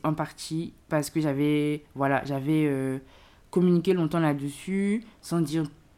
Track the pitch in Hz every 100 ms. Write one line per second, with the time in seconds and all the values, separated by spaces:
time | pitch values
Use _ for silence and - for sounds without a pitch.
0 | 156 156 151 - - 160 170 - - 156
1 | 147 160 151 135 147 147 147 147 - 131
2 | 139 139 135 139 139 156 151 135 135 135
3 | - - - - _ 180 180 175 180 180
4 | 156 170 156 139 143 139 185 196 202 226
5 | - - - 170 156 160 156 - _